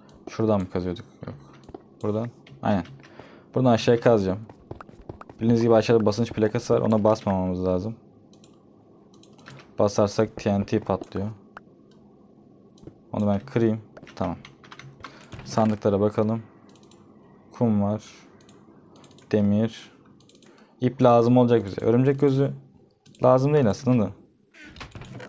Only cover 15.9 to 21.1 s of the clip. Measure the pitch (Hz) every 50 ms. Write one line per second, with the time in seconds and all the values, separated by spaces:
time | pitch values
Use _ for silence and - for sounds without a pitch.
15.9 | 101 98 104 107 - - 107 107 113 113 110 - - - - - - - - -
16.9 | - - - - - - - - - - _ - - - 120 117 107 101 101 101
17.9 | 107 107 - - - - - - - - - - - - _ - - - - -
18.9 | - - - - - - - - - 107 101 101 101 104 113 113 - - - -
19.9 | - _ _ - - - - - - - - - - - _ _ _ - 127 123
20.9 | 135 - 127 120